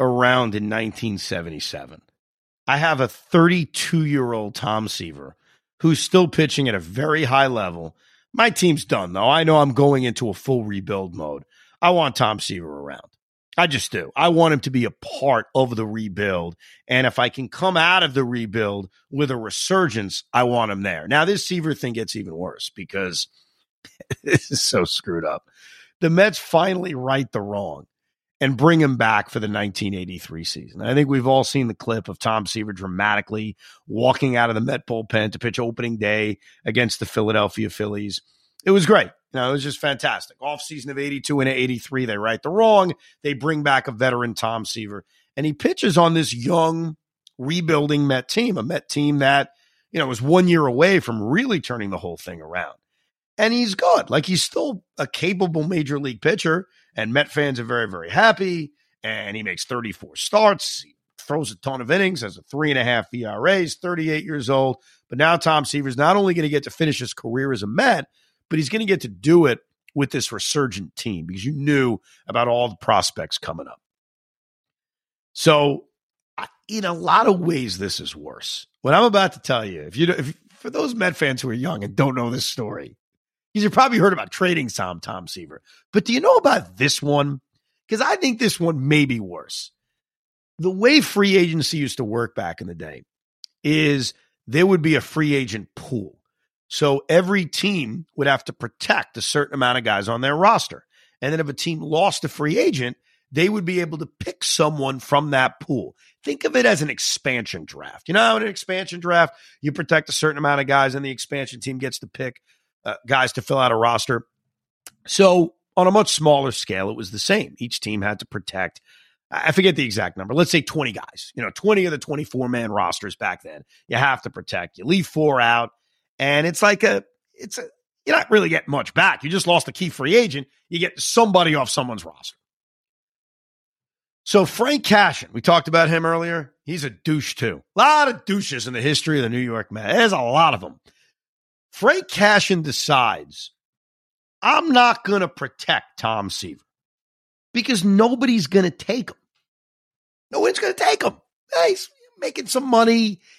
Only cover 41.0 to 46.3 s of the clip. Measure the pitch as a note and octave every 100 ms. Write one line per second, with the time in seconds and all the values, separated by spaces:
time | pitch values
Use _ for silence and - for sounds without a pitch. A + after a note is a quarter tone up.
41 | C#3+ C#3 - C#3+ C3 C3 B2+ A#2+ - C3
42 | A#2+ G2+ A2 A2+ D3 G3 A3+ G#3 F#3 -
43 | _ _ D3 C3 D3 D#3 C#3+ C3+ C#3 A2
44 | C3 B2 A#2+ G#2+ A2+ A2+ G#2 A2+ G#2 G2+
45 | - _ _ - D#3 D3 - F#4 A3 D#3+
46 | E3 E3 D3+